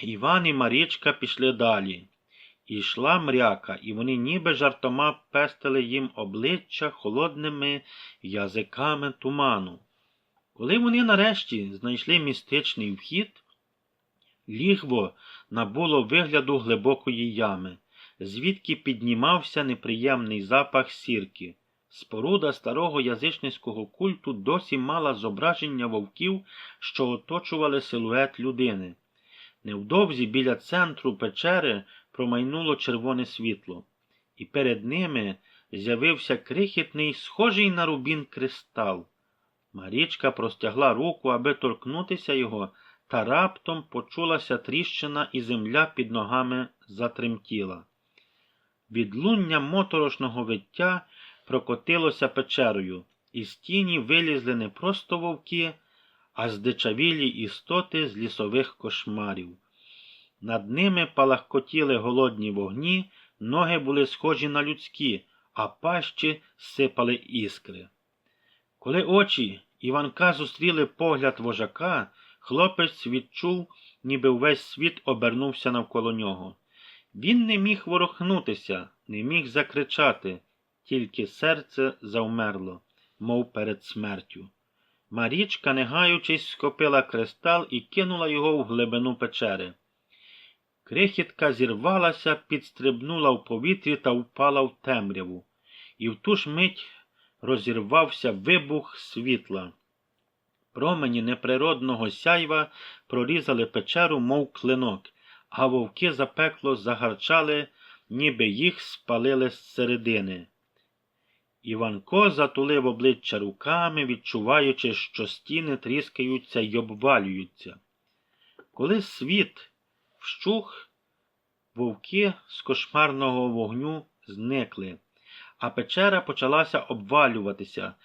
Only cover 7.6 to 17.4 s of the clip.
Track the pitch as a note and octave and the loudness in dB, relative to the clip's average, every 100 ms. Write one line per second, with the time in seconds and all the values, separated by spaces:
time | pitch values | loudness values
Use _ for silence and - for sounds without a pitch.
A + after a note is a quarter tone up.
7.6 | C#3+ C#3+ - - - - F#2+ G2+ G2+ G#2+ | -4 -4 -8 -20 -20 -16 -8 -6 -4 -4
8.6 | G#2 - D3 D3 C#3 - C3 C#3+ C3+ G#2+ | -6 -4 -2 -2 -4 -6 -4 2 2 2
9.6 | F#2 F2 _ _ _ _ _ _ _ - | -2 -10 _ _ _ _ _ _ _ -6
10.6 | A#2+ A3+ A#3+ A#3+ A#3 G3+ G#3+ G3 - A2 | 0 2 4 4 4 6 4 2 -4 -6
11.6 | G2 G2 A#2+ A#2+ - E3+ C#3+ B2 - C#3 | -6 -6 -6 -4 2 2 2 -4 -2 -2
12.6 | C#3+ - G#2 G2 - F3 G#3 _ _ _ | -2 -4 -6 -6 -4 -4 -4 _ _ _
13.6 | _ _ _ _ _ _ _ _ - A2 | _ _ _ _ _ _ _ _ -12 0
14.6 | F3+ G3 C#3+ A#2+ F#2 - - - _ A2+ | 2 2 2 0 0 -4 -20 -20 _ -4
15.6 | G#2+ B2 E3+ D3 A2 D#3+ D#3+ D3+ C3+ C#3 | -2 -2 2 4 4 2 4 2 2 0
16.6 | A2+ A2 A#2 C3+ - A#2 A#2 G#2+ | 2 2 4 2 0 -2 -2 0